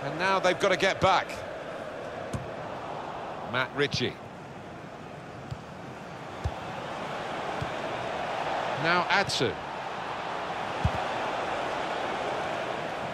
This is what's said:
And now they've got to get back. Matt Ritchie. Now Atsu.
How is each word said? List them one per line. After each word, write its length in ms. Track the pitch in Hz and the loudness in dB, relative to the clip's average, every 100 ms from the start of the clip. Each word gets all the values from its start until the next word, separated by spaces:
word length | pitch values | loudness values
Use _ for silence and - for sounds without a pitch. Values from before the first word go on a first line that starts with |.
And 160 | 139 156 | -2 2
now 200 | 180 190 | 4 6
they've 200 | 180 180 | 6 6
got 100 | 196 | 6
to 80 | 185 | 6
get 240 | 190 170 | 6 6
back. 260 | 185 175 110 - - - - - - - - - - - - - - - - - - - - - - | 8 8 6 -4 -6 -6 -6 -6 -6 -6 -6 -6 -4 -4 -4 -6 -6 -6 -6 -6 -6 -6 -6 -6 -2
Matt 200 | 117 127 131 | 0 0 2
Ritchie. 380 | 143 - 117 - - - - - - - - - - - - - - - - - - - - - - - - - - - - - - - - - - - - - - - - - - - - - - - | 2 4 0 -2 -10 -12 -12 -12 -10 -10 -10 -10 -10 -10 -10 -10 -8 -8 -8 -10 -10 -10 -10 -10 -8 -4 -4 -4 -6 -6 -6 -4 -4 -4 -4 -4 -2 -2 -2 -2 -2 -2 -2 -2 -2 0 0 0 0 2
Now 240 | 156 175 170 | 4 6 6
Atsu. 420 | 185 196 - 123 82 - - - - - - - - - - - - - - - 180 175 - - - - - - - - - 139 131 123 - - - - - - | 4 4 4 2 2 -4 -6 -6 -4 -4 -4 -4 -4 -2 -2 -2 2 2 2 0 0 0 0 0 0 0 0 0 0 0 0 0 0 0 -2 -2 -2 -2 -2 -2